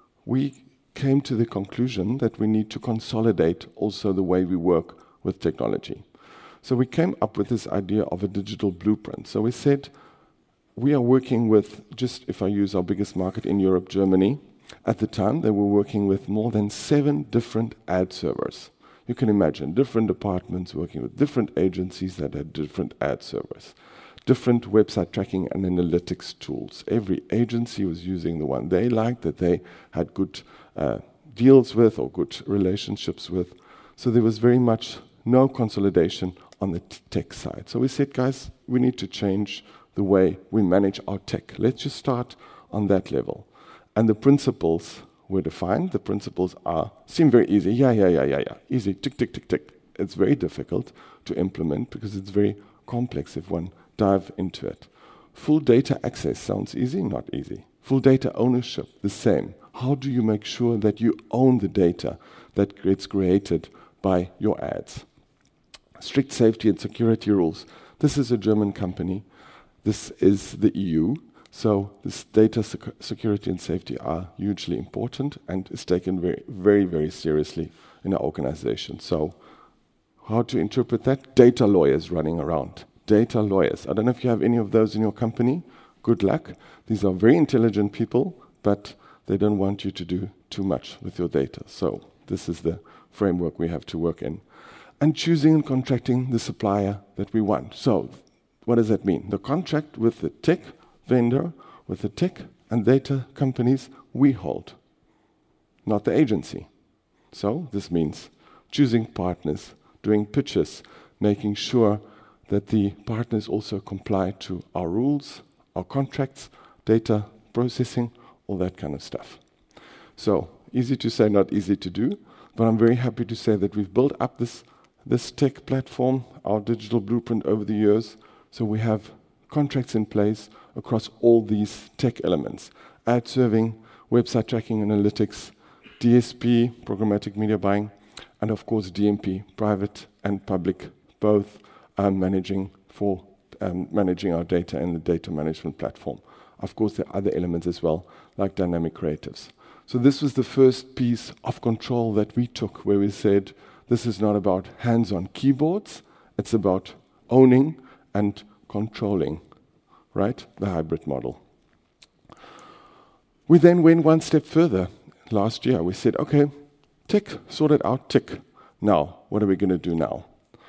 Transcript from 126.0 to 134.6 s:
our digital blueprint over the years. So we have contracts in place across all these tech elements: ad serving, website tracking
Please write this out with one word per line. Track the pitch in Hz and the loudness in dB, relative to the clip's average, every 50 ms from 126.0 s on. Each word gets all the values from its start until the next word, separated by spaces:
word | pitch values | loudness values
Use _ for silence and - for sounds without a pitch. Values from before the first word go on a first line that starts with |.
| 127 131 131 131 120 - - - - | 0 0 0 -2 -4 -8 -16 -8 -4
our | - 104 107 | -2 -2 -2
digital | 101 113 117 110 107 104 117 117 | 0 -2 -4 -4 -4 -4 -4 -2
blueprint | 98 101 117 120 117 - 117 107 - | -2 -2 -4 -4 -2 -2 -4 -2 0
over | - 104 107 104 | 0 -2 -2 -2
the | 107 107 | -2 0
years. | 104 107 104 104 113 113 - - - - - - _ _ _ | 2 4 4 4 4 2 -4 -10 -20 -20 -20 -20 _ _ _
So | - - 117 | -8 -6 -4
we | 104 107 110 | -2 -2 -2
have | 113 117 110 104 - - - - _ _ _ _ _ - | 0 0 -2 -2 -4 -10 -20 -20 _ _ _ _ _ -6
contracts | - 151 143 139 - 135 120 - - | -2 -2 -2 0 -2 -4 -4 -2 -2
in | 110 107 | -2 -2
place | - - 110 101 104 110 - - - - - - _ - | -2 0 0 0 0 0 -4 -8 -20 -20 -20 -20 _ -16
across | 110 - - 123 110 - - - - | -12 -6 -4 -4 -4 -4 -6 -6 2
all | - 120 117 117 107 | 4 6 6 6 4
these | 101 107 104 104 - - - - - _ - | 2 0 0 -2 -2 -4 -10 -16 -18 _ -2
tech | - 120 - - - | -2 -2 -2 0 -2
elements: | 85 87 76 65 - - - - - - - - - _ _ - | 0 0 0 -2 -6 -8 -12 -16 -18 -20 -20 -20 -20 _ _ -2
ad | 113 120 120 117 - | 0 0 0 0 -2
serving, | - 131 127 117 107 113 113 113 110 - - - - - _ - | 0 2 2 4 4 2 2 0 -2 -8 -18 -20 -20 -20 _ 0
website | 120 120 117 - - 117 107 - | 2 2 2 2 0 -2 -2 -2
tracking | 127 113 | -4 -4